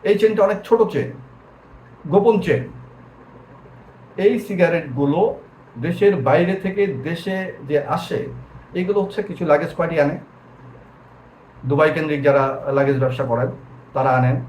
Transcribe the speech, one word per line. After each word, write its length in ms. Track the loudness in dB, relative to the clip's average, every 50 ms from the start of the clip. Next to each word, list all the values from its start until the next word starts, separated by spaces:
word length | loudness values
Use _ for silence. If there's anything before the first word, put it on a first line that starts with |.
এই 160 | 2 2 2 4
চেনটা 260 | 4 2 4 4 2
অনেক 180 | 2 2 -4 0
ছোট 280 | 0 2 2 2 0
চেন, 180 | 0 -4 -4 -6 -10 -14 -18 -20 -20 -20 -20 -20 -20 -20 -20 -20 -20 -20 -20 -20 -20 -16 -6 2
গোপন 300 | 2 4 4 4 2 2
চেন। 280 | 0 0 -2 -2 -2 -8 -14 -18 -20 -20 -20 -20 -20 -20 -20 -20 -20 -20 -20 -20 -20 -20 -20 -20 -20 -20 -20 -20 -20 -20 -20 -20 -20 -16 -8
এই 220 | 0 2 2 2 2
সিগারেটগুলো 1000 | -4 -4 2 2 2 4 2 -2 -4 -4 -2 -2 0 0 2 2 0 0 0 -6 -14 -20 -20 -20 -20 -20 -12 -6
দেশের 340 | -6 -4 -2 2 4 4 4
বাইরে 380 | 4 2 2 4 4 2 0 -2
থেকে 320 | -2 -4 -4 -2 0 -2
দেশে 680 | -2 -2 -6 -6 -6 -6 -6 -6 -6 -6 -6 -6 -8 -10 -14 -6 -2
যে 180 | -2 -2 0
আসে, 420 | -2 -6 -6 -4 -6 -6 -6 -6 -8 -12 -14 -18 -18 -20 -20 -20 -8 -6
এগুলো 280 | -4 -2 0 0 0
হচ্ছে 200 | -2 -2 -4 -8
কিছু 220 | -8 -8 -6 -6 2
লাগেজ 300 | 2 2 2 2 -4 -4
পার্টি 260 | -4 -4 -2 0 0
আনে, 180 | 0 0 -2 -6 -12 -16 -20 -20 -20 -20 -20 -20 -20 -20 -20 -20 -20 -20 -20 -20 -20 -20 -20 -20 -20 -20 -20 -20 -20 -20 -20 -10 -4
দুবাই 240 | -2 2 4 4 2 2
কেন্দ্রিক 280 | 0 -2 -2 -4 2
যারা 500 | 2 4 4 4 2 0 -2 -4 -4 -2
লাগেজ 260 | 0 2 2 2 2 2
ব্যবসা 260 | 0 -2 -2 -2 -2
করেন 220 | -2 0 -2 -2 -4 -4 -10 -18 -20 -20 -20 -20 -8
তারা 180 | -4 -2 0 2
আনেন। 300 | 2 4 4 2 2 0 -4